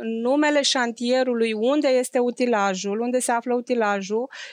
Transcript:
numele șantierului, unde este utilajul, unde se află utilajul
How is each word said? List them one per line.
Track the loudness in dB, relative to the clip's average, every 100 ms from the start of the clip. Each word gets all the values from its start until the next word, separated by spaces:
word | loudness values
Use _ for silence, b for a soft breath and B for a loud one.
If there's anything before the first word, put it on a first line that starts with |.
numele | -6 -2 0 2 2 2
șantierului, | 2 0 -2 -2 0 0 2 0 0
unde | 0 0 2 2
este | 2 2 0
utilajul, | 0 0 0 2 0 -2 -4 -4
unde | -2 -2
se | 0
află | -2 0
utilajul | -2 0 0 0 -2 -2 -4 -4 B B